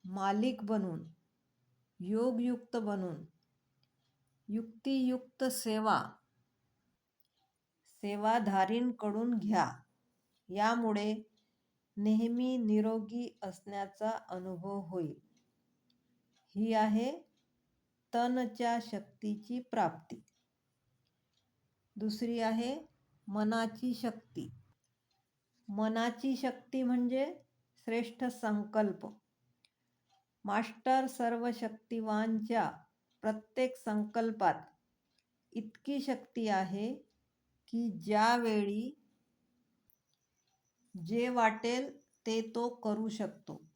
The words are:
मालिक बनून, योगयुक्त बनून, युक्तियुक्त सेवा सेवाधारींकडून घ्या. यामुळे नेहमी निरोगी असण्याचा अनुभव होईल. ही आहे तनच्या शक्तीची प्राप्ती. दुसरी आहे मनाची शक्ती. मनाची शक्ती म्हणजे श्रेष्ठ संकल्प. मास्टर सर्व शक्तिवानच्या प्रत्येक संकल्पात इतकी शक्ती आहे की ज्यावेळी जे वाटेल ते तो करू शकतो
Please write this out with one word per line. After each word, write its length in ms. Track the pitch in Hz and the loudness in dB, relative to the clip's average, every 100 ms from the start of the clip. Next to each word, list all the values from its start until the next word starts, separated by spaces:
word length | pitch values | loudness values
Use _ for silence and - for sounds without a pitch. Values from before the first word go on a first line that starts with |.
मालिक 600 | 185 196 196 208 247 214 | -8 -2 2 4 2 0
बनून, 400 | 208 214 185 160 - - _ _ _ _ _ _ _ _ | 0 0 0 -4 -8 -18 _ _ _ _ _ _ _ _
योगयुक्त 760 | 180 220 247 233 247 240 - 240 | -2 2 2 2 0 -2 -2 -4
बनून, 500 | 208 202 185 156 - _ _ _ _ _ _ _ _ _ _ _ - | -2 -2 -4 -6 -12 _ _ _ _ _ _ _ _ _ _ _ -6
युक्तियुक्त 960 | 214 226 - 269 269 254 254 254 - | -4 -4 -6 -2 2 2 0 -6 -4
सेवा 600 | 254 - 226 214 220 165 - - _ _ _ _ _ _ _ _ _ _ _ _ _ _ _ _ _ | -2 -2 -2 0 4 2 0 -12 _ _ _ _ _ _ _ _ _ _ _ _ _ _ _ _ _
सेवाधारींकडून 1500 | _ 208 208 214 233 202 196 190 233 247 240 208 208 240 226 | _ -6 0 2 4 4 2 4 2 0 -2 -2 0 0 0
घ्या. 420 | 208 196 - - _ _ _ _ _ _ - | 4 4 4 -2 _ _ _ _ _ _ -8
यामुळे 640 | 190 214 240 226 208 208 214 - _ _ _ _ _ _ - | 0 2 2 2 2 0 -2 -6 _ _ _ _ _ _ -2
नेहमी 600 | 208 220 233 240 254 254 | 4 4 4 0 0 0
निरोगी 800 | 220 214 220 226 214 240 240 _ | 4 4 4 0 -2 -6 -8 _
असण्याचा 680 | 196 185 - 202 196 - 214 220 - | -10 -10 -10 -6 -6 -4 -2 -2 -6
अनुभव 500 | 180 185 180 196 202 | -8 -6 -8 -6 -6
होईल. 400 | 170 185 156 - _ _ _ _ _ _ _ _ _ _ _ _ _ 196 | -4 -4 -4 -8 _ _ _ _ _ _ _ _ _ _ _ _ _ -4
ही 180 | 220 | 2
आहे 480 | 220 214 214 247 320 - _ _ _ _ _ _ _ _ | 4 4 4 0 -4 -12 _ _ _ _ _ _ _ _
तनच्या 680 | 233 240 254 240 214 240 233 | 0 2 2 -2 0 0 0
शक्तीची 760 | 226 202 208 _ 214 214 - 247 | -2 -8 -8 _ -6 -6 -6 -8
प्राप्ती. 640 | 247 226 170 160 - - _ _ _ _ _ _ _ _ _ _ _ _ _ _ _ _ _ 208 | -4 0 0 0 -14 -16 _ _ _ _ _ _ _ _ _ _ _ _ _ _ _ _ _ -6
दुसरी 440 | 214 214 233 233 | -4 -2 -2 0
आहे 480 | 220 226 240 302 - _ _ _ - | 2 2 0 -4 -10 _ _ _ -6
मनाची 680 | 202 214 220 226 220 247 | 0 2 2 0 -2 -4
शक्ती. 580 | 233 240 - _ - - - _ _ _ _ _ _ _ _ _ _ - | -2 -4 -6 _ -10 -10 -14 _ _ _ _ _ _ _ _ _ _ -8
मनाची 680 | 202 220 226 233 233 269 254 | -2 0 2 -2 -2 -2 0
शक्ती 480 | 269 247 - 262 | -2 -4 -6 -2
म्हणजे 580 | 247 247 247 262 285 359 _ _ _ _ | 2 2 2 2 0 -4 _ _ _ _
श्रेष्ठ 480 | - 226 233 - | -4 -2 -2 -4
संकल्प. 840 | 247 247 220 208 208 220 208 180 - - _ _ _ _ _ _ _ _ _ _ _ _ 202 | -6 -2 -2 -2 0 0 0 -2 -10 -16 _ _ _ _ _ _ _ _ _ _ _ _ -2
मास्टर 600 | 208 220 - 262 262 262 | -2 -2 -4 2 2 2
सर्व 420 | 254 233 233 240 233 | -2 -2 0 -2 -2
शक्तिवानच्या 1120 | 220 214 _ 226 220 214 220 220 220 226 165 - - _ _ _ | -6 -8 _ -4 0 0 2 0 0 0 0 -4 -20 _ _ _
प्रत्येक 600 | 214 214 - - 254 254 - | -4 -4 -6 0 0 0 -2
संकल्पात 680 | 214 208 233 226 220 185 - - _ _ _ _ _ _ _ _ | 0 0 0 -2 2 2 2 -6 _ _ _ _ _ _ _ _
इतकी 500 | 226 220 - - 277 | -10 -10 -12 -6 -4
शक्ती 460 | 277 254 - - 220 | -2 -4 -4 -2 2
आहे 480 | 190 190 196 226 269 - _ _ _ _ _ _ | 2 0 -2 -4 -6 -12 _ _ _ _ _ _
की 220 | 233 233 | -2 -2
ज्यावेळी 1080 | 170 170 208 220 240 233 214 202 208 254 302 _ _ _ _ _ _ _ _ _ _ _ _ _ _ _ _ _ _ _ 185 165 | -4 0 4 6 4 4 2 2 -2 -4 -10 _ _ _ _ _ _ _ _ _ _ _ _ _ _ _ _ _ _ _ -14 -2
जे 240 | 226 247 | 0 2
वाटेल 680 | 247 220 214 233 247 277 - _ _ - | 4 4 4 0 0 -2 -8 _ _ -2
ते 160 | 226 226 233 | 0 0 -2
तो 140 | 240 | -4
करू 400 | 240 220 208 220 | -2 -2 0 -2
शकतो 540 | - 208 - - - - | -2 -6 -6 -14 -14 -16